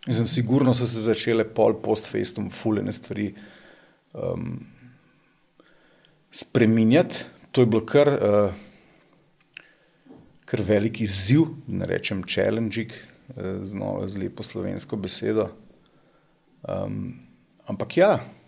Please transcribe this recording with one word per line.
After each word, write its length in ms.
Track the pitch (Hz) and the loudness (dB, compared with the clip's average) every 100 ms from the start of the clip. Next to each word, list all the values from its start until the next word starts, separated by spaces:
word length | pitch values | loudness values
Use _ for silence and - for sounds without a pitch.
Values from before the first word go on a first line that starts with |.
Mislim, 240 | - 110 113 | -2 0 2
sigurno 440 | - 110 131 131 | 0 2 4 4
so 140 | 123 120 | 2 0
se 140 | 113 | 0
začele 440 | 107 110 - 113 | 0 0 2 0
pol 300 | 107 - 110 | 0 2 4
post 320 | 110 110 107 - | 2 0 -2 -2
festum 440 | 104 101 - 98 | -4 -4 -4 -8
ful 280 | - 113 104 | -6 -2 0
ene 140 | 98 | -2
stvari, 420 | 101 - - 104 - - - - - _ _ _ | -6 -8 -6 -6 -8 -18 -20 -20 -20 _ _ _
em, 480 | - 50 - 50 - - - - - _ _ _ _ _ _ _ _ _ _ _ _ _ | -8 -6 -6 -6 -10 -14 -20 -20 -20 _ _ _ _ _ _ _ _ _ _ _ _ _
spreminjati. 920 | - - 120 113 113 110 139 185 - - - - | -6 -2 2 4 4 4 4 2 -4 -10 -18 -2
To 140 | - | 2
je 40 | 120 | 4
bilo 140 | 110 | 4
kar, 260 | 110 147 143 | 4 4 4
eh, 440 | 139 107 101 101 95 - - _ _ _ _ _ _ _ - - _ _ _ - - - _ | 4 4 4 2 -2 -14 -20 _ _ _ _ _ _ _ -20 -20 _ _ _ -20 -20 -20 _
kar 180 | - 123 | -8 -4
velik 380 | 98 104 110 120 | 2 2 2 -2
izziv, 400 | 107 95 95 139 160 - | 2 2 6 4 4 -2
ne 220 | - 95 90 | -8 -6 -2
rečem 360 | 90 - 98 | -2 -2 -6
challenging, 680 | 90 - 101 110 113 104 110 - - - - | -4 0 0 0 -2 -4 -8 -12 -20 -20 -20
eh, 120 | - 95 95 | -12 -8 -8
z 140 | 98 | -8
novo, 320 | 101 101 98 98 | -6 -6 -4 -6
z 80 | |
lepo 280 | 98 95 - | -6 -8 -8
slovensko 540 | 107 101 95 95 - 110 | -10 -6 -6 -6 -6 -6
besedo. 520 | 92 - 107 110 95 - - _ _ _ _ _ _ _ _ _ | -6 -4 -2 0 -2 -6 -20 _ _ _ _ _ _ _ _ _
Em, 500 | - 92 101 104 98 - - _ _ _ - | -8 -6 -6 -6 -8 -12 -20 _ _ _ -10
ampak 280 | 98 - - | -8 -4 2
ja, 240 | 196 160 - - | 4 2 -2 -18